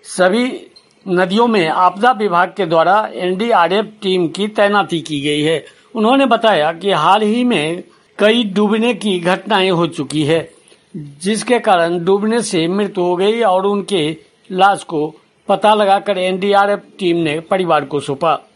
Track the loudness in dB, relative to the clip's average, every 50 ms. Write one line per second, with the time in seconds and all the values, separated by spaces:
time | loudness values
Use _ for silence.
0 | _ -12 -2 0 0 0 2 0 -2 -4 -6 -10 -16 -18 _ _ _ _ _ _
1 | _ -4 -2 -2 0 0 0 0 2 2 2 0 0 0 0 2 0 0 0 2
2 | 0 0 0 0 -2 0 0 0 0 0 -2 -4 -2 0 2 2 4 4 2 2
3 | 0 -2 -6 -6 -4 -4 -2 -2 -2 0 2 2 2 2 2 -2 -2 -4 -10 _
4 | -4 -2 0 0 0 -2 -2 -4 -6 -4 0 0 0 2 2 0 0 0 -4 -6
5 | -6 -6 -6 -4 -2 -2 -2 0 0 0 0 -2 -4 -10 _ _ _ _ -4 -2
6 | 2 2 4 2 4 2 2 2 2 2 2 2 2 0 -2 -4 -2 -2 0 2
7 | 4 4 4 4 2 0 0 0 0 0 0 0 -2 -2 -4 -6 -10 _ _ _
8 | _ _ _ 2 2 2 4 2 0 0 0 0 2 2 2 2 0 0 -2 -2
9 | -2 -2 -2 0 0 0 -2 -2 -2 -2 0 0 2 2 2 0 0 -2 -4 -8
10 | -8 -6 -4 -2 0 0 0 -2 -2 -6 _ _ _ _ _ _ _ _ -16 -16
11 | -14 -14 -18 -8 -4 -4 -4 -4 -2 -2 -2 0 2 2 2 2 2 0 -2 -2
12 | 0 0 0 0 0 0 0 -2 -2 -2 -2 -2 0 0 0 -2 -2 -4 -2 -2
13 | -2 0 0 0 0 0 0 2 2 2 2 2 0 0 -2 -2 -4 -2 -2 -2
14 | -2 -2 -4 -8 -14 _ _ _ _ _ 0 2 2 2 2 0 -6 -6 -4 -4
15 | -4 -4 -6 _ _ _ _ _ _ -2 -2 2 4 2 4 4 4 2 2 2
16 | 0 -2 -2 -2 -2 -2 -2 -2 0 2 2 2 2 2 0 -4 -6 _ _ -4
17 | -2 0 0 0 0 -2 -2 -4 -4 -2 -2 -2 0 2 0 0 0 -2 -6 -6
18 | -4 -4 -6 -2 0 -2 -2 -2 -4 _ _